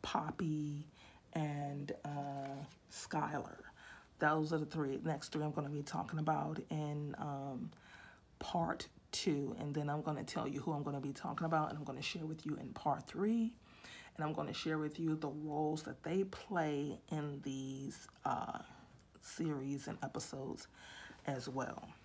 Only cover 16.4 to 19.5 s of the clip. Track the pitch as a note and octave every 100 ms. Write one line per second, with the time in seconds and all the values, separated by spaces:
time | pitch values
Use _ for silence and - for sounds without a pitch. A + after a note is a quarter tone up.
16.4 | - F#3 D#3 C#3+ D3 - - D#3 D3 C#3+
17.4 | C#3+ C3+ C3+ C3+ C#3 - - - - -
18.4 | - - - - - - - - - -
19.4 | E3